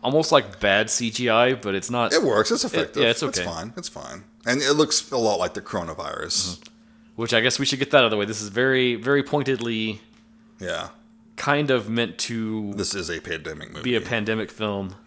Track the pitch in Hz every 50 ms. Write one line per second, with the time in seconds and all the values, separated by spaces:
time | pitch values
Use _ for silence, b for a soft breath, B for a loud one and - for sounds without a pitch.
0 | - 127 135 156 160 160 165 139 - - 95 - - 101 98 104 107 110 - -
1 | 123 113 107 - 123 120 110 113 120 127 131 117 - 104 98 98 92 - 120 123
2 | 120 104 - 165 247 147 110 104 110 - 226 233 - 233 - 170 - - - -
3 | 135 117 117 - 160 131 - - 90 87 85 82 85 110 113 - - - - 82
4 | 69 - 67 92 98 - _ _ - 117 123 139 143 135 147 151 156 147 - -
5 | - - 139 127 117 110 101 90 90 90 - 101 92 - - 98 85 82 78 80
6 | 82 76 73 - - 82 - - - 92 87 - - - B B B B B B
7 | B B B - 117 113 127 113 113 127 - - 139 131 139 127 135 - - 143
8 | 123 113 107 104 101 104 110 101 107 104 98 113 127 135 131 131 127 123 120 110
9 | 107 131 143 143 135 - - 147 135 135 135 117 120 117 117 110 110 110 107 104
10 | - - - - _ _ _ _ _ _ _ _ 95 87 82 82 87 87 - -
11 | _ _ - _ _ - _ - - 143 143 143 151 139 131 123 107 104 113 117
12 | 117 98 85 - - - 120 113 110 110 110 110 107 101 98 104 95 - - 98
13 | 87 80 87 80 - - 82 80 73 80 78 78 76 - - - - 127 123 113
14 | - - 123 113 107 110 110 110 104 90 - - 107 107 101 98 98 92 92 -
15 | -